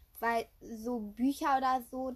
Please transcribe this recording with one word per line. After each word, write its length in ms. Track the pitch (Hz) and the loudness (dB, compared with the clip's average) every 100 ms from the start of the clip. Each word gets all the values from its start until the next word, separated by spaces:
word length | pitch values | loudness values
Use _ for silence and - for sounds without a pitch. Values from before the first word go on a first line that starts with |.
| - - | -20 -4
Weil 280 | 226 233 - _ | 0 0 -2 _
so 380 | 202 226 226 240 | -14 -8 -4 -4
Bücher 560 | 208 208 262 277 311 269 | -4 0 0 2 2 4
oder 260 | 262 262 233 | 4 0 -2
so, 220 | 254 262 | -6 -6